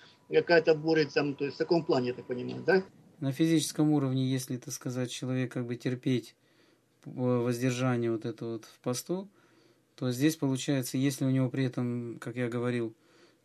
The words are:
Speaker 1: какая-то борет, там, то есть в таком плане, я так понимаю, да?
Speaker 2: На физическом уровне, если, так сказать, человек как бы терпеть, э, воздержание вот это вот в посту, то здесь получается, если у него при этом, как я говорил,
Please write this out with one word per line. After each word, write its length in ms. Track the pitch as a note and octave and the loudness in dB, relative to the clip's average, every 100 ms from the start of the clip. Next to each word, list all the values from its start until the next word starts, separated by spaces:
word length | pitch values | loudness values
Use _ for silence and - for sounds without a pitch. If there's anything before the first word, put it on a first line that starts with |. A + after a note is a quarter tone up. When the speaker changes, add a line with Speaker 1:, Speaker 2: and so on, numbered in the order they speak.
| - - - | -20 -20 0
Speaker 1:
какая-то 440 | D#3+ D#3 E3+ D#3+ D#3 | 2 6 6 6 4
борет, 380 | D#3 D#3+ D3 | 4 2 2
там, 220 | D#3+ D3 C3+ | 2 -2 -2
то 100 | C#3+ | -6
есть 100 | - | -2
в 40 | |
таком 240 | D#3+ E3+ | 2 2
плане, 240 | - C#3+ B2 | 4 2 2
я 40 | |
так 120 | B2 - | -4 -6
понимаю, 380 | B2 B2+ B2+ B2 | -6 -6 -6 2
да? 180 | F#3+ F#3+ - - - | 2 2 -12 -20 -6
Speaker 2:
На 120 | C3+ | -4
физическом 600 | C3+ E3 D#3+ C#3+ - D3+ | 0 2 4 2 2 4
уровне, 400 | D3 C3+ C3 C3 | 4 2 0 0
если, 260 | C3 B2+ B2+ | 0 -2 -8
так 160 | C3 | -8
сказать, 380 | C3 C#3+ B2+ B2 | -10 -8 -6 -6
человек 400 | - B2+ B2+ B2+ | -6 -4 -2 -2
как 140 | C3 A#2+ | -4 -6
бы 80 | B2 | -4
терпеть, 600 | C3 B2 C3+ B2+ - - _ _ _ _ _ _ C#3+ | -4 -2 0 0 -2 -16 _ _ _ _ _ _ -14
э, 40 | |
воздержание 1000 | C3 B2+ B2 A#2+ A#2+ C3 B2 C3 A#2+ A#2 | -4 0 0 0 0 0 0 0 0 0
вот 140 | A2+ A#2+ | -2 -4
это 200 | A2+ A#2 | -8 -8
вот 200 | A2+ - | -8 -12
в 140 | - | -12
посту, 500 | - B2 - F3+ G3 _ _ _ _ _ _ - | -6 -6 -4 -6 -8 _ _ _ _ _ _ -6
то 160 | C3 | -4
здесь 240 | B2 D3+ D#3 | 2 2 2
получается, 600 | C#3 C3 - C#3 B2+ C3+ | -2 -2 0 -2 -2 0
если 280 | C#3 C#3 C3+ | 0 0 0
у 40 | |
него 180 | C3 C3 | 2 0
при 160 | C3+ C3 | 0 -2
этом, 520 | B2 B2 A#2+ A#2 A2+ | 0 -4 -4 -6 -8
как 160 | - A#2 | -10 -4
я 120 | A#2+ | -4
говорил, 460 | A#2+ A#2+ A#2+ A2+ - _ _ _ _ | -2 -2 -2 -4 -8 _ _ _ _